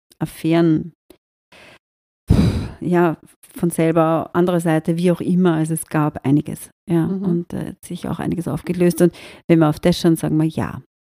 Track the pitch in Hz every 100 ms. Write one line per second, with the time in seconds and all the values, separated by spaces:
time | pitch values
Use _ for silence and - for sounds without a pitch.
0 | _ - 165 - 160 165 170 156 165 -
1 | _ - _ _ _ - - - _ _
2 | _ _ - - - - - - 165 175
3 | 175 151 - _ _ - 170 - 160 170
4 | 160 165 - - 180 180 170 156 160 170
5 | 180 170 - 180 185 156 160 165 - 156
6 | 151 - - 147 - - - _ - 170
7 | 160 190 190 170 175 190 - - - 175
8 | - 165 - 175 165 - - 175 175 170
9 | 175 - - - - 165 156 151 180 175
10 | 170 165 151 156 156 156 85 - - _